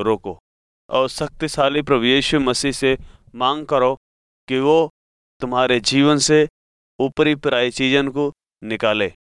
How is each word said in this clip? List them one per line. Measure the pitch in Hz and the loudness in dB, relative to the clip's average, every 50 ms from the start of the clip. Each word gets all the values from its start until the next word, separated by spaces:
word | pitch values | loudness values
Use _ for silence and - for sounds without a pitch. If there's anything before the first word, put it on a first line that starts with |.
| 98 | -2
रोको | 110 110 98 - 101 87 - _ _ _ _ _ _ _ _ _ - | -2 -2 -2 -4 -8 -12 -12 _ _ _ _ _ _ _ _ _ -4
और | - 131 131 127 | -2 -2 -2 -2
शक्तिशाली | - - 156 147 - - 160 151 - - 143 139 139 151 143 | -4 -6 -8 -8 -8 -8 -8 -6 -2 -2 0 0 0 -2 0
प्रभु | 147 143 123 113 | 0 0 2 2
यीशु | 123 131 139 135 - 156 151 | 2 2 2 2 0 0 0
मसीह | 135 127 123 - - 139 123 | 0 0 -2 -2 -2 -4 -4
से | - - 131 131 131 - - - _ _ _ - | -2 0 0 0 -2 -4 -12 -20 _ _ _ -8
मांग | 117 127 127 143 151 151 | -4 -2 -2 -2 -4 -4
करो | - 151 135 127 127 135 - _ _ _ _ _ _ _ _ _ - | -2 0 2 2 0 0 -2 _ _ _ _ _ _ _ _ _ -4
कि | 131 127 | -4 0
वो | 135 143 156 160 160 147 - _ _ _ _ _ _ _ _ _ | 2 2 4 2 2 0 -4 _ _ _ _ _ _ _ _ _
तुम्हारे | - 123 127 123 131 123 123 123 | -8 -4 -2 0 2 2 2 0
जीवन | 104 - 131 139 139 147 151 143 | 0 0 2 2 4 4 4 2
से | 135 - 151 151 151 151 - _ _ _ _ _ _ _ _ - | 2 4 4 4 4 2 -2 _ _ _ _ _ _ _ _ -4
ऊपरी | 131 135 - - 156 151 151 | -4 -2 0 0 0 0 0
पराई | 143 - 147 131 120 123 123 | -2 -2 -2 0 0 0 -2
चीजों | 113 - 135 131 135 139 139 139 | -2 -2 0 2 2 2 0 -2
को | 127 139 147 143 147 _ _ _ _ _ - | -2 -4 -4 -4 -6 _ _ _ _ _ -10
निकाले। | 107 110 107 - 110 107 107 104 90 - _ | -8 -6 -2 0 0 0 0 -2 -4 -6 _